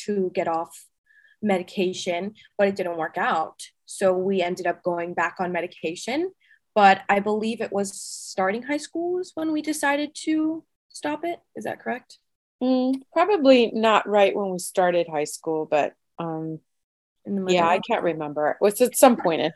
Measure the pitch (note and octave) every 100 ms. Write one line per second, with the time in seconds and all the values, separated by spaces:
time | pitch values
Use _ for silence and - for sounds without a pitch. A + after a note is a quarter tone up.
0 | - G#3 F#3 F3+ E3+ E3 E3+ - _ _
1 | _ _ _ _ G#3+ F#3+ F3+ - F#3 F#3
2 | F#3+ F3 G3 A3 - - G3+ G3 F3 E3+
3 | D#3+ F3 A3+ - - - - _ _ -
4 | F#3+ F#3 F#3 F#3+ F3 F3+ F3 E3+ F3+ F3
5 | E3+ F3 E3+ - F3+ F3 F3 - D#3+ F3
6 | - C#4 F#4 - _ _ _ - G3 G3
7 | - G3+ G3+ G#3+ A3 A#3 G3 G3+ G3 -
8 | - - - - F#3+ A3 B3+ D4 - E4
9 | F4 F4+ F#4 - D#4+ D4+ D#4 D4+ C#4+ C#4+
10 | D4 - - D#4 D#4 D#4+ - _ _ -
11 | D4 D4+ E4+ E4+ _ - G#3+ - - A#3+
12 | - - _ _ _ _ B3+ B3+ B3+ C4+
13 | - E4 F4+ G4+ C4+ C4 A3+ A3 A3 G#3
14 | - G#3 G3 - G3+ F#3 - - F3+ F3
15 | E3 D#3 D3 - - D#3+ D#3 D3+ - -
16 | _ - E3+ D#3+ D#3+ D#3 _ _ _ _
17 | _ _ G#3 G3 F#3 F3+ E3+ F#3 - A3+
18 | F3 D#3 D3+ D3 D3+ - G3+ G#3 B3 -
19 | C4+ A#3 F3+ D#3 D#3